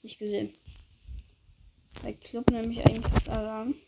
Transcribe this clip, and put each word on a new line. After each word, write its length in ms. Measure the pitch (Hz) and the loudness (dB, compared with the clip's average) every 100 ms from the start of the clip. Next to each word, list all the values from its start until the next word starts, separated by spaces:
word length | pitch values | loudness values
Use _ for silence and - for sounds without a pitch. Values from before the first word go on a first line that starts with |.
Nicht 160 | 220 - | -16 -8
gesehen. 340 | 208 208 208 - - - - - - - - _ - - - - _ - | -4 -2 -4 -8 -20 -20 -20 -20 -14 -14 -14 _ -20 -20 -20 -20 _ -12
Der 100 | 240 | -10
Club 380 | 214 - 233 240 | -12 -10 2 2
nehme 200 | 233 226 | 4 -2
ich 140 | 233 - | 6 6
eigentlich 260 | 226 226 | 6 2
fast 180 | - - | 2 2
alle 220 | 220 214 | -2 -2
an. 240 | 220 233 - | -4 -4 -6